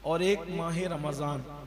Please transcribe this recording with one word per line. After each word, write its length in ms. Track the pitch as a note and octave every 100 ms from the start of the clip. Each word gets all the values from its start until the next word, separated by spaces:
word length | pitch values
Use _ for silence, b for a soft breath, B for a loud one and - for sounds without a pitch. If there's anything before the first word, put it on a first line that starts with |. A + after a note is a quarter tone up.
और 180 | D3 E3+
एक 220 | F#3 G3+ F3
माह 260 | E3+ E3 E3+ F#3
रमज़ान। 560 | D#3+ D3+ C#3 D3 C#3+ B2+ C#3+